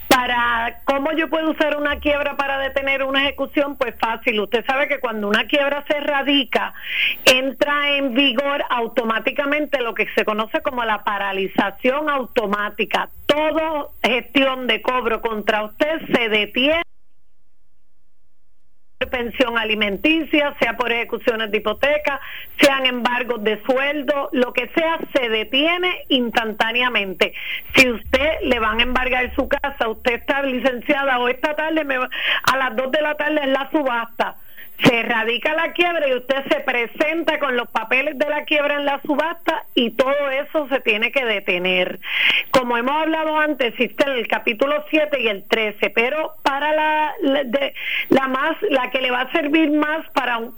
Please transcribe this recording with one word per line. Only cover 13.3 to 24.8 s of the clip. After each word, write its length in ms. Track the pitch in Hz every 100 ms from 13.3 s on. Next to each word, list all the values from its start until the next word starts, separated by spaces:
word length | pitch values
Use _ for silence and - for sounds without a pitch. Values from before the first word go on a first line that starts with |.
| 294 311 302 320 302 285 -
gestión 640 | 214 247 226 277 269 262 247
de 160 | 220
cobro 380 | - 254 233 220
contra 440 | 233 214 208 214
usted 360 | 214 - 302 320 196
se 160 | 254 226
detiene, 540 | 214 208 254 277 320 339 - - - - - - - - - - - - - - - - - - - - - 254
pensión 480 | 247 240 - 240 233
alimenticia, 960 | 214 214 208 190 311 320 294 302 285 285
sea 160 | 240 226
por 160 | 240
ejecuciones 580 | 233 226 233 - 220 220
de 80 | 208
hipoteca, 600 | 214 214 277 302 294 269 - - - -
sean 280 | 285 269 262
embargos 560 | 247 233 240 240 233
de 180 | 214 208
sueldo, 640 | - 254 277 302 262 285 277
lo 200 | 285 247
que 180 | 247 240
sea, 240 | -